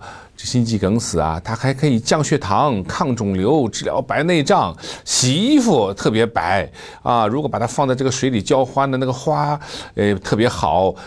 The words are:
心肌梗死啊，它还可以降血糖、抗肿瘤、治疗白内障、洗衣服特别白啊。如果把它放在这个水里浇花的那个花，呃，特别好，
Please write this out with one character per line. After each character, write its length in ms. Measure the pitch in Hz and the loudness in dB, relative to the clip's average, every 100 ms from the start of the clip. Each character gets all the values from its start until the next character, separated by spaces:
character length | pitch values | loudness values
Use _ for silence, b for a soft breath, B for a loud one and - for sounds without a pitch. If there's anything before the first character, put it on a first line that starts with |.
| B B B - | B B B -14
心 300 | - 127 117 | -4 0 0
肌 120 | 110 | 0
梗 220 | 95 113 | 0 0
死 200 | - 85 | 0 -2
啊， 200 | 78 80 | -2 -2
它 140 | 101 113 | -6 -4
还 180 | 135 | -2
可 140 | 131 151 | 0 2
以 100 | 117 | 0
降 240 | - 165 | 2 0
血 160 | 143 143 | 2 0
糖、 460 | 95 101 143 110 | 0 2 2 0
抗 320 | 92 - 165 117 | -4 -4 -2 0
肿 180 | 101 | 0
瘤、 360 | 95 98 156 117 | 0 2 2 0
治 160 | - - | -2 -4
疗 160 | 92 | -4
白 220 | 127 113 | -2 0
内 200 | 160 175 | 2 2
障、 320 | 147 190 104 76 B B - | 2 2 2 -4 B B -6
洗 300 | - 127 143 | 0 2 2
衣 220 | 226 302 | 4 4
服 360 | 233 147 98 | 6 4 2
特 180 | 98 - | 0 0
别 140 | 110 113 | 2 2
白 440 | - 85 98 82 B B B | 0 0 0 -2 B B B
啊。 240 | - 120 107 | 0 2 2
如 120 | 127 | 0
果 60 | 147 | -2
把 100 | 107 | -2
它 80 | 113 | -2
放 220 | - 139 | 0 0
在 80 | 127 | 0
这 80 | |
个 80 | 131 | 0
水 180 | 127 131 | 0 0
里 120 | 120 | 0
浇 240 | 95 135 131 | 2 2 2
花 200 | 131 139 | 0 0
的 120 | 131 | 0
那 80 | 131 | -2
个 80 | |
花， 440 | 127 - 147 147 147 B B B - | -2 -2 -2 0 -4 B B B -2
呃， 180 | 104 101 | 0 0
特 200 | - 107 | 0 0
别 140 | 117 | 0
好， 440 | - 85 82 95 90 | 0 0 2 2 -2